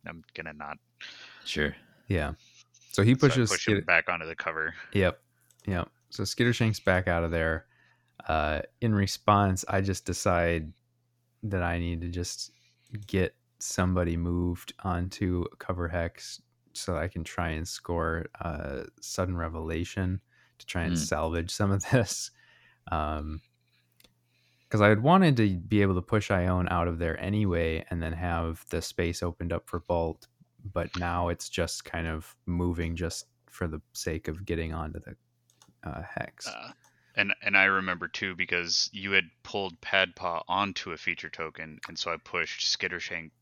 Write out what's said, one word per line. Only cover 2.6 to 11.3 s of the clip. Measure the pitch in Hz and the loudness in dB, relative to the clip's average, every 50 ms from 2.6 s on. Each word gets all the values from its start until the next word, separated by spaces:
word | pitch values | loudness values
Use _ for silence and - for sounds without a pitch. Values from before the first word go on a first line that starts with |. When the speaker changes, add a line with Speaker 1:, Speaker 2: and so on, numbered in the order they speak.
| - _ _ - _ - | -20 _ _ -20 _ -4
Speaker 3:
So | - - | 2 4
he | 98 117 135 | 6 6 6
Speaker 1:
So | 135 151 | 8 6
I | 135 | 6
Speaker 3:
pushes | 117 131 117 101 | 6 4 2 2
Speaker 1:
push | 92 - - | 0 0 2
him | 113 104 98 | 2 2 2
Speaker 3:
Skit- | - | 4
Speaker 1:
back | - 85 82 - 92 | 4 2 2 2 0
onto | 87 82 80 | -4 -4 -6
the | 80 80 | -8 -8
cover. | - - 82 80 80 80 82 - - - - | -6 -4 -4 -2 -2 -4 -4 -6 -10 -14 -2
Speaker 3:
Yep. | - 101 92 87 - - _ _ _ _ _ _ _ _ - | 2 4 4 4 2 -2 _ _ _ _ _ _ _ _ -4
Yep. | 104 92 87 82 - _ _ _ _ | -2 -2 -2 -2 -4 _ _ _ _
So | - - | -8 -6
Skittershank's | 101 - - - 117 120 117 - 117 110 104 - | -6 -4 0 2 4 4 4 4 4 2 2 2
back | - 98 92 92 92 92 | 2 4 4 4 4 2
out | 87 85 85 | 2 2 2
of | 82 | 2
there. | 85 82 80 82 80 82 - _ _ _ _ _ _ _ _ _ _ _ - - | 0 0 2 0 0 -2 -4 _ _ _ _ _ _ _ _ _ _ _ -4 0
Uh, | 80 78 76 76 76 73 - - _ - | 0 2 2 0 0 -2 -4 -8 _ -2
in | 120 113 107 | 0 2 4
response, | 101 98 - - - - 107 104 101 101 95 92 - - - | 4 4 2 0 0 4 6 6 8 8 6 4 2 0 0
I | 98 98 | 0 0
just | 98 98 92 - - | 2 0 -2 -2 -2
decide | 92 87 - - 101 90 85 85 85 85 82 78 78 - _ _ _ _ _ _ _ _ _ _ _ | -4 -4 0 2 2 4 4 4 2 2 0 -2 -6 -12 _ _ _ _ _ _ _ _ _ _ _